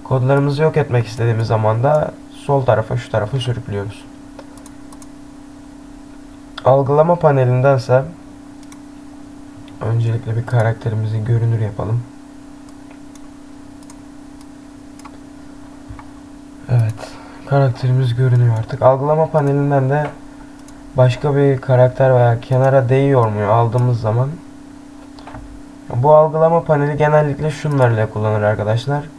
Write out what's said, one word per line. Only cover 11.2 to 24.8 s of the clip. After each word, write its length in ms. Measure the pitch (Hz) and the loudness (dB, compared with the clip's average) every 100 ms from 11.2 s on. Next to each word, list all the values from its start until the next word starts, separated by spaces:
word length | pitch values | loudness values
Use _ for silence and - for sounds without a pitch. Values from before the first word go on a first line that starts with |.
görünür 360 | 107 117 113 113 | 0 0 0 -2
yapalım. 420 | 107 - 101 120 - - - - - - - - - - 285 277 - 262 262 - - - 277 - - - - - - - - - 262 - 285 - - - - - - - - - - - - - - - - | -4 -6 -4 -4 -6 -18 -20 -20 -20 -20 -20 -20 -20 -20 -20 -20 -20 -20 -20 -20 -20 -20 -20 -20 -20 -20 -20 -20 -20 -20 -20 -20 -20 -20 -20 -20 -20 -20 -20 -20 -20 -20 -20 -18 -18 -20 -20 -20 -20 -20 -2
Evet, 240 | 123 110 - - - - - - | 2 2 -2 -12 -16 -18 -18 -2
karakterimiz 680 | 139 135 117 127 127 131 120 | 2 2 0 0 0 0 0
görünüyor 420 | 131 123 120 113 | 2 4 4 0
artık. 240 | 113 - | -4 0
Algılama 480 | 127 131 143 156 156 | 2 2 0 0 2
panelinden 600 | 160 143 139 143 139 131 | 0 0 0 2 0 0
de 180 | 147 147 - - - - - - - - - | -2 -4 -8 -20 -20 -20 -20 -20 -20 -8 2
başka 380 | 127 120 147 143 | 2 2 0 2
bir 260 | 143 131 | 2 2
karakter 540 | - 127 127 123 131 127 | 2 4 4 4 2 4
veya 260 | 120 120 | 4 0
kenara 480 | - 127 135 135 123 | 0 0 4 2 2
değiyor 380 | 135 139 135 113 | 2 4 2 2
mu 240 | 104 101 | 0 0
aldığımız 500 | 113 117 120 123 120 | 2 2 0 0 0
zaman 280 | 107 113 131 170 - - - - | -2 -2 -2 -6 -16 -20 -20 -20